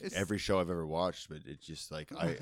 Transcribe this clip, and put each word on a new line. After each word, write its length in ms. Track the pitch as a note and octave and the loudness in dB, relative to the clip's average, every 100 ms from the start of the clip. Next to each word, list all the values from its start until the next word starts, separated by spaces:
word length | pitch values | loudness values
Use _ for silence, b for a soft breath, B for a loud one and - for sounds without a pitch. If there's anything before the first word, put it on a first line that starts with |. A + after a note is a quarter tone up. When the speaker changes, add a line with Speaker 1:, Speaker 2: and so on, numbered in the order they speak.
Speaker 1:
it's 120 | F#2+ | -4
Speaker 2:
every 260 | F#2 F#2+ G2+ | 0 0 0
show 200 | - F#2+ | 4 4
I've 100 | F2 | 4
ever 160 | F2 D#2 | 0 0
watched, 440 | D#2+ F2+ - - | 2 2 0 -10
but 80 | D2+ C#2 | -12 -12
it's 200 | D2 - | -14 -12
just 240 | D#2 - | -12 -8
like, 220 | D#2 D#2 - | -8 -8 0
I, 160 | - - | 0 0